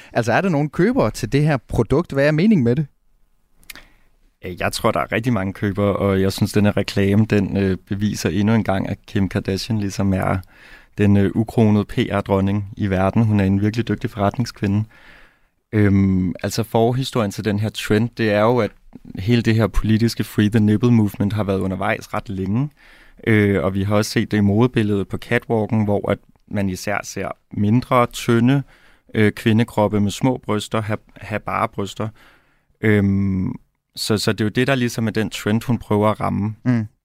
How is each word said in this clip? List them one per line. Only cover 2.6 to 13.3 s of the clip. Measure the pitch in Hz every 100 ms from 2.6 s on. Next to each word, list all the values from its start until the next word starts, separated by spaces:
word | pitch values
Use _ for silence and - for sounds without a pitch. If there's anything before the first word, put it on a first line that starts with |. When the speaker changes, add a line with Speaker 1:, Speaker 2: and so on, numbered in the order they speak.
Speaker 1:
med | 117 131
det? | 147 _ _ _ _ _ _ _ - - - _ _ _ _ _ 92
Speaker 2:
Øh, | 87
jeg | 101
tror, | - 113
der | 82
er | -
rigtig | 101 123
mange | 110 95
købere, | - 104 95 101 92
og | 98 95
jeg | 95
synes, | - 104
den | 107
her | 104 104
reklame, | 98 - 98 - 110
den, | 104 95 98
øh, | 98 92 -
beviser | 98 104 - 101
endnu | 92 104
en | 113
gang, | 98 95 -
at | 101 -
Kim | 98 95
Kardashian | 101 95 95 - 110
ligesom | 98 - 98
er | 95 95 95 - - - - _ -
den, | 101 101
øh, | 98
ukronede | - 113 - 107 104
P | 98 -
R-dronning | 117 101 101 98 98 104 101 -
i | 104
verden. | 95 95 104
Hun | 113